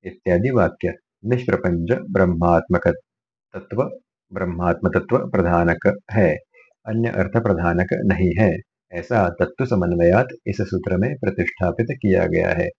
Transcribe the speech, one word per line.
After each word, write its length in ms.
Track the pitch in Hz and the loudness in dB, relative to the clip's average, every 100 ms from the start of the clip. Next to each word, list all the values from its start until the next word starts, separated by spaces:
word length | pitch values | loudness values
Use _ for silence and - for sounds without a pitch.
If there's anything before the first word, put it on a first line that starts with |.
इत्यादि 460 | 92 - - 127 135 | -16 -8 0 2 2
वाक्य 420 | 123 85 - 90 - _ _ | 2 0 0 -6 -6 _ _
निष्प्रपंच 680 | 104 123 123 - 92 85 82 131 - | -4 -2 0 -2 0 -2 0 -2 -2
ब्रह्मात्मक 760 | 98 90 85 87 - - - - | 0 2 2 2 2 2 0 0
तत्व, 960 | 85 _ _ _ _ _ 98 - 107 139 - _ _ _ | -2 _ _ _ _ _ -18 -10 -4 -4 -6 _ _ _
ब्रह्मात्म 580 | 90 90 85 90 85 92 | -8 -6 -2 -2 0 0
तत्व 280 | 90 - 117 - | 0 0 -2 0
प्रधानक 680 | 101 87 87 85 85 - 107 - | 0 2 2 2 2 0 -2 -2
है, 260 | 107 90 76 _ _ _ _ 113 | 2 2 2 _ _ _ _ -6
अन्य 240 | 110 117 | -4 -2
अर्थ 220 | - 95 117 | -2 0 0
प्रधानक 500 | 117 87 175 170 185 - | 0 0 2 0 0 0
नहीं 300 | 185 190 185 175 | 0 2 2 2
है। 220 | - 165 - _ _ | 2 0 -8 _ _
ऐसा 360 | 87 85 117 90 85 | -12 -2 0 0 0
तत्व 260 | 90 - 127 | -4 -2 -2
समन्वयात 640 | 101 87 87 85 98 127 - - | 0 0 2 4 4 2 -6 -8
इस 160 | 98 | -6
सूत्र 340 | 101 92 - 90 | -4 -4 -2 -2
में 200 | 117 147 | -2 -2
प्रतिष्ठापित 720 | - - 87 - 90 - 117 | -6 -2 -6 -2 -4 -2 -4
किया 340 | - 104 95 85 | -2 2 2 2
गया 260 | 160 90 | 0 0
है। 160 | 170 - | 0 -4